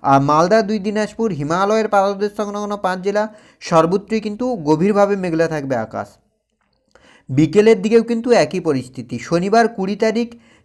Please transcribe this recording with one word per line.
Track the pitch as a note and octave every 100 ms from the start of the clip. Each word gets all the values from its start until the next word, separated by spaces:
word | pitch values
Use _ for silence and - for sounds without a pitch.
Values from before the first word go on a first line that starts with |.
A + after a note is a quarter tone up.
আর | - C#3
মালদা, | C#3+ D3+ F3 A3
দুই | G3+ G#3+
দিনাজপুর, | G3 G#3 G#3+ - A3+
হিমালয়ের | D3 D3 E3+ G3+ A3 G#3+
পাদদেশ | G3+ G3 G3 G#3 G#3
সংলগ্ন | G#3 G3+ G#3 G3+
পাঁচ | F#3+ F#3
জেলা, | F#3+ G#3 A3 - _ _
সর্বত্রই | - E3 E3 G3 G3 A3
কিন্তু | G#3+ G#3 B3+ A#3
গভীরভাবে | D3 D#3 F#3+ G3+ G3+ G3+
মেঘলা | F3+ D#3+ E3
থাকবে | D#3 C#3 A#2+
আকাশ। | A2 G#2+ G#2 _ _ _ _ _ _ _ _ _ _ _ -
বিকেলের | C3 D#3 F#3+ G#3+ G#3+
দিকেও | G3+ A#3
কিন্তু | A3+ A3+ A#3+
একই | A3 D3 F#3
পরিস্থিতি। | E3 C3+ B2 - A2+ A#2+
শনিবার | - E3+ G3 A3 A3+
কুড়ি | A3+ F#3+ G3+
তারিখ, | A3 G#3+ A#3 - _ _